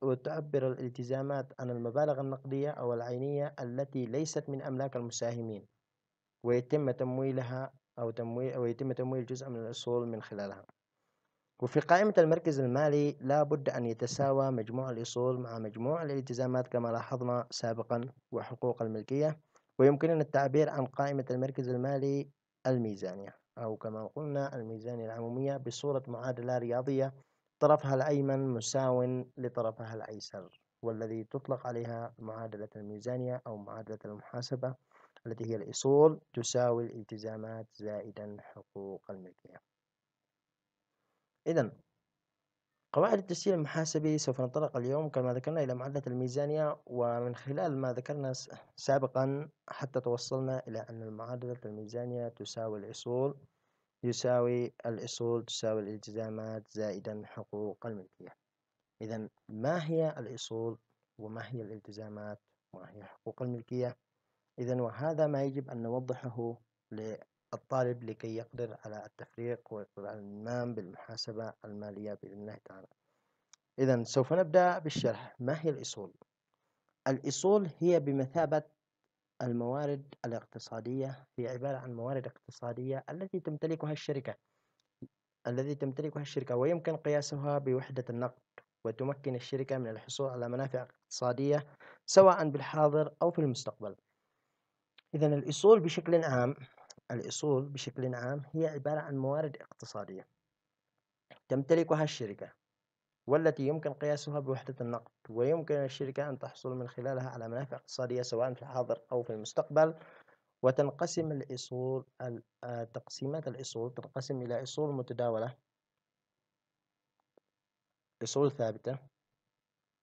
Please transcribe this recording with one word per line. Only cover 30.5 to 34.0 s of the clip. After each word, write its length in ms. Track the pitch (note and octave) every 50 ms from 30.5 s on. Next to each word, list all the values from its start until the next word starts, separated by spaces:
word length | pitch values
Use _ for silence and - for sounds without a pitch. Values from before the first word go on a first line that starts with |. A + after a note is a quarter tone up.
| - _ _ _ _ _
والذي 420 | - A#2 A2+ G#2+ A2+ A2 A2+ A2+ A2
تطلق 420 | - - C#3 C3+ - C3+ A#2+ -
عليها 480 | B2 A#2+ A#2 A#2 A#2 A#2 A#2 A#2 A#2 - -
معادلة 500 | A2+ A2 A2 A2+ A2+ A2+ G#2+ G#2 G#2+ G#2 -
الميزانية 640 | G#2+ G#2 G#2 G#2+ G#2 G#2+ B2 B2 B2+ B2+ B2 B2+ B2+ -
أو 100 | B2 A2
معادلة 420 | G#2 G2+ G#2+ A2 A2 G#2+ G#2+ A2 G#2+